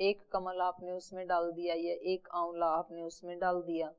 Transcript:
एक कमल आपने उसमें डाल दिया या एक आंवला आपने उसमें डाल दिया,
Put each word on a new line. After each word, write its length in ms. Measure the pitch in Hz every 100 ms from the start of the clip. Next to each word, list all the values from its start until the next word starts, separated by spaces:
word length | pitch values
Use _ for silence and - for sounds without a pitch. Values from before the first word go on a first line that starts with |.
एक 300 | 196 202 -
कमल 300 | 196 185 185
आपने 300 | 180 175 180
उसमें 360 | 180 - 185 185
डाल 240 | 175 170
दिया 240 | 165 175 165
या 180 | 170
एक 340 | 170 180 185 -
आंवला 320 | 175 170 170 170
आपने 360 | 160 170 170
उसमें 380 | 165 - 175 175
डाल 220 | 185 180
दिया, 320 | 170 165 156